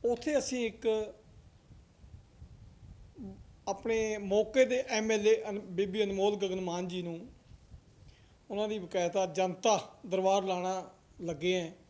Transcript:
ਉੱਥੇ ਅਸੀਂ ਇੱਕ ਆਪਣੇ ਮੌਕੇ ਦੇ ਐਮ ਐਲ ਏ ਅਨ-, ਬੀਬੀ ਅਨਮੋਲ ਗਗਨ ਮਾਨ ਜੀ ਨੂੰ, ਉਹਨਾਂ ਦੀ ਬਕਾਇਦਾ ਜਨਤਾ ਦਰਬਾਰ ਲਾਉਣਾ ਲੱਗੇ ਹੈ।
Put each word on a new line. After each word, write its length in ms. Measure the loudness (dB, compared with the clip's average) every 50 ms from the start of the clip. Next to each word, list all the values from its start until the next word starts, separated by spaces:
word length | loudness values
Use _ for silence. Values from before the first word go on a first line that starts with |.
| 2
ਉੱਥੇ 320 | 0 0 0 0 0 0 0
ਅਸੀਂ 280 | 0 0 -2 -2 -2
ਇੱਕ 200 | -4 -4 -2 0 0 0 0 -2 -6 -10 -18 -20 -20 -20 -20 -20 -20 -20 -20 -20 -20 -20 -20 -20 _ -20 _ -20 -20 -20 -20 -20 -20 -20 -20 -20 -20 -20 -20 -20 -20 -20 -20 -20 -20 -20 -20 -20 -20 -18 -14 -14 -14 -14 -16 -20 -20 -20 -12 -6 -6
ਆਪਣੇ 500 | -6 -4 -2 -2 0 0 0 0 -2 -4
ਮੌਕੇ 460 | -2 2 2 2 2 4 6 4 6
ਦੇ 200 | 6 4 -2 0 0
ਐਮ 220 | 0 0 2 2
ਐਲ 160 | 2 4 6
ਏ 80 | 6 4 4 2 -4
ਅਨ-, 120 | -6 -6
ਬੀਬੀ 420 | -6 -6 -2 -2 -2 0 0 0
ਅਨਮੋਲ 340 | 0 0 2 2 2 2 2
ਗਗਨ 240 | 2 -2 -2 -2 -2
ਮਾਨ 280 | -2 -4 -4 -4 -4 -4
ਜੀ 140 | -4 -4
ਨੂੰ, 160 | -4 -4 -8 -8 -12 -16 -20 -20 _ -20 -20 -20 -20 -20 -20 -20 _ -20 -20 -20 -20 -20 -20 -20 -20 _ -20 _ _ _
ਉਹਨਾਂ 180 | -4 -2 -2 -2
ਦੀ 100 | -2 -4
ਬਕਾਇਦਾ 480 | -6 -2 -2 0 0 2 2 0 0
ਜਨਤਾ 540 | 0 2 0 0 0 0 2 4 4 4 4 0 -8 -18 -18 -6
ਦਰਬਾਰ 360 | -2 -2 2 4 4 4 4
ਲਾਉਣਾ 400 | 2 0 -2 -2 -2 -2 -4 -4 -6 -10 -18 _ _ _ -16 -10
ਲੱਗੇ 320 | -8 -8 -6 -2 0 0 0
ਹੈ। 200 | 0 -2 -6 -10 -16 -20 _